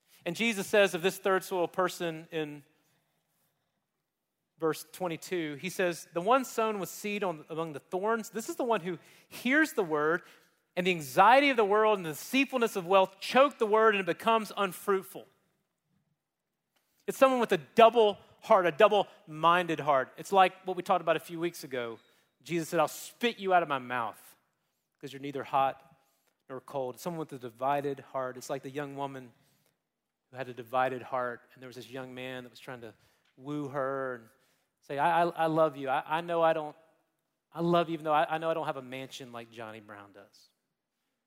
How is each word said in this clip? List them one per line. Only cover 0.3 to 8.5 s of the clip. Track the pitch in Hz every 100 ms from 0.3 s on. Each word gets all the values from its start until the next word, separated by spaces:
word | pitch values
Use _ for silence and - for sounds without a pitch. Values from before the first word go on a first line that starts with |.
| 170
Jesus | 233 196 185
says | 214 196
of | 170
this | 185 185
third | 202 190
soil | 180 190 165
person | - 180 - 170 160 165
in | 165 151 147 135 _ _ _ _ _ _ _ _ _ _ _ _ _ _ _ _ _ _ _
verse | 156 147 -
twenty-two, | - 185 160 - 180 156 147
he | 175
says, | 170 180 165 -
"The | 170
one | 180 262
sown | 247 - 220 208
with | 170
seed | - 208 208
on, | 196 156 -
among | 160 165
the | 139
thorns," | - 185 208 226 208
this | 208
is | 226